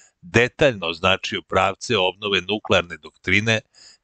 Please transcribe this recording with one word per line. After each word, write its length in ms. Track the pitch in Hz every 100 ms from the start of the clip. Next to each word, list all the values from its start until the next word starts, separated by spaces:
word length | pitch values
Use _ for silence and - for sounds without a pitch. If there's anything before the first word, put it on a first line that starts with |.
| _ _
detaljno 680 | 180 117 123 - 147 104 82
označio 540 | 82 92 95 - 98
pravce 560 | - 95 95 95 - 107
obnove 440 | 92 95 107 95
nuklearne 560 | 90 107 - 95 85 80
doktrine, 640 | - - - 98 113 110 - _ - _